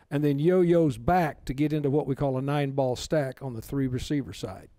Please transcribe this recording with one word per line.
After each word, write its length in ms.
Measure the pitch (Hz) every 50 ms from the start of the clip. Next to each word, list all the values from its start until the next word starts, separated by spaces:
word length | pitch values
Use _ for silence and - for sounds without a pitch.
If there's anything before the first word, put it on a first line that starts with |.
| _ -
and 140 | 143 147 147
then 160 | 147 139 139
yo-yos 580 | 151 180 180 185 175 170 170 170 165 147 117 117
back 460 | 117 165 175 185 165 143 - - -
to 100 | - 127
get 180 | 135 151 151
into 160 | 151 151 147 139
what 200 | 139 156 - 143
we 80 | 131
call 200 | - 143 139 127
a 60 | 131
nine 300 | 139 143 147 147 143 135
ball 240 | 135 139 131 127 123
stack 440 | - - - 160 156 139 131 - -
on 120 | 147 135 117
the 80 | 110
three 240 | - - 143 139 135
receiver 460 | 131 127 120 - - 151 143 123 -
side. 380 | 98 - - 110 - - - - _